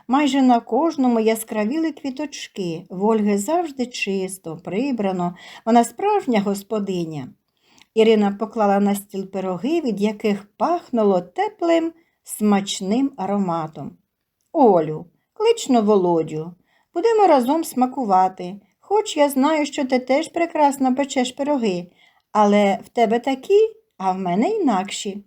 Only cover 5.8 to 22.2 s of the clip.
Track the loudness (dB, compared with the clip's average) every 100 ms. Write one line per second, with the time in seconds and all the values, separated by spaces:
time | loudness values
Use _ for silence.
5.8 | 2 -2 -2 0 0 -2 0 -4 -4 -6
6.8 | -4 -6 -6 -8 -12 -18 _ _ _ _
7.8 | _ 2 4 4 2 0 -6 0 2 2
8.8 | 2 0 -6 -10 -10 -6 -6 -4 -2 -2
9.8 | -2 -2 -2 -2 -2 -4 -6 -6 -2 -2
10.8 | -4 0 2 2 -2 -4 -4 -2 0 2
11.8 | 0 -6 _ _ -16 -2 2 2 0 -6
12.8 | -2 0 -2 -4 -4 -2 -2 -2 -6 -10
13.8 | -16 -16 _ _ _ _ _ 4 6 6
14.8 | 2 -6 -12 _ _ -2 0 0 2 2
15.8 | 4 4 4 0 -2 -6 -10 -14 _ _
16.8 | _ -2 2 4 6 4 4 0 -2 -2
17.8 | -2 -2 0 2 2 -2 -12 -12 -18 _
18.8 | -2 -2 0 2 2 2 2 2 -2 -4
19.8 | -2 -2 0 0 0 -4 -2 2 2 2
20.8 | 0 0 -2 -2 -4 -4 -2 -2 0 -4
21.8 | -6 _ _ _